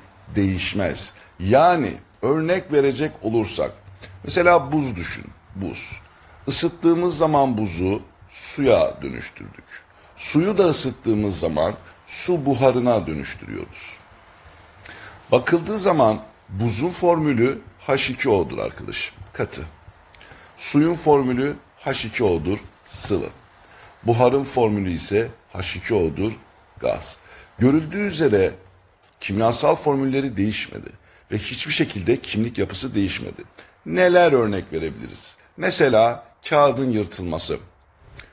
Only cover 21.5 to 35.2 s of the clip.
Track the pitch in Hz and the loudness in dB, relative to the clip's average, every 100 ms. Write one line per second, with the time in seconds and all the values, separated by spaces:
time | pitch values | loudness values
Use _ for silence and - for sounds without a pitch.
21.5 | 143 _ _ 143 127 110 - 107 82 80 | -6 _ _ -6 -6 -6 -2 0 0 -2
22.5 | 104 - _ - - - 92 - - _ | -4 -8 _ -18 -12 -4 -4 -4 -12 _
23.5 | _ - - - - 113 117 123 139 139 | _ -20 -20 -20 -8 -2 4 4 2 -2
24.5 | 127 113 104 95 82 - 101 - - _ | 0 0 0 -2 -4 0 0 -2 -8 _
25.5 | 92 92 90 - 107 82 71 107 107 - | -10 -8 -8 -2 0 0 -2 -4 -6 -18
26.5 | _ _ - 62 65 - - - - - | _ _ -6 -4 -4 -8 -16 -20 -20 -16
27.5 | - 127 151 156 196 208 156 143 104 90 | 0 2 2 0 -6 -4 0 2 4 2
28.5 | - - _ _ _ _ - - 101 113 | -2 -20 _ _ _ _ -14 -6 0 2
29.5 | - 151 151 147 139 135 131 135 98 104 | 2 2 2 0 0 0 -2 -4 -2 -2
30.5 | 104 - - - - _ _ - 104 - | -2 -8 -12 -16 -20 _ _ -8 -8 -6
31.5 | 123 151 - 160 104 90 135 - 104 117 | -8 -4 -2 -2 -2 -2 -2 -2 -4 -4
32.5 | 113 92 98 131 101 98 - - - - | -2 -6 -4 -6 -2 -2 -4 -10 -14 -20
33.5 | - - _ - 175 180 175 170 131 110 | -20 -20 _ -6 2 6 6 6 4 2
34.5 | 98 80 80 80 62 62 - | -2 -4 -6 -6 -8 -16 -16